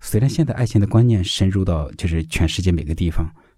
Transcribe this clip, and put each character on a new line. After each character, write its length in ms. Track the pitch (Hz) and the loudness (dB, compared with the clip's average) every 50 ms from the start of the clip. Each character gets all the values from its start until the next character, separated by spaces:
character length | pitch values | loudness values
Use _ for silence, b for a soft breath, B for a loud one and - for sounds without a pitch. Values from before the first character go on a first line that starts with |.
虽 200 | - - - - | -10 -2 0 0
然 80 | 127 139 | 2 2
现 160 | - 165 156 | 2 0 -2
在 80 | 120 110 | -2 0
爱 120 | - 123 | -2 -2
情 140 | 110 - 107 | 2 2 2
的 60 | 101 | 2
观 200 | - 107 110 120 | 4 4 4 4
念 180 | 120 113 98 90 | 4 4 2 0
深 240 | - - - 98 95 | -2 0 0 0 2
入 160 | 95 98 95 | 2 0 0
到 260 | 92 85 78 76 - | 0 0 -2 -4 -6
就 140 | - - - | -8 -6 -4
是 160 | 85 82 82 78 | -2 -2 -2 -4
全 220 | - - - 82 | -4 -2 0 0
世 140 | 80 - - | 0 0 0
界 100 | 87 92 | 0 0
每 140 | 87 82 78 | 0 0 -2
个 100 | 73 80 | -4 -4
地 160 | - 87 82 | -2 -2 -2
方， 160 | - - 80 78 - b b b b | 0 -2 -2 -4 -8 b b b b